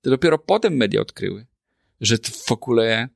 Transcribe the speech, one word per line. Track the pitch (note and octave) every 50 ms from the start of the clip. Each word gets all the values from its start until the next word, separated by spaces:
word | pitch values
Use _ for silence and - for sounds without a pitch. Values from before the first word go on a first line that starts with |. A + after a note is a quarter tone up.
To | _ C3
dopiero | C3 C3 F3 E3+ D#3 D#3
potem | _ - F#3 A3 A3+ G#3+ E3
media | C3+ A2+ G2+ - G#2+
odkryły, | - - - - - G2 F#2 G2+ A#2 _ _ _ _ _ _ _ _ _ _ _
że | A#2 G#2 A#2 A2
to | - -
w | - - - - A#2+
ogóle | A2+ - - B2 A2+ A2+ A2+ A2+ A2+ A#2 C3 _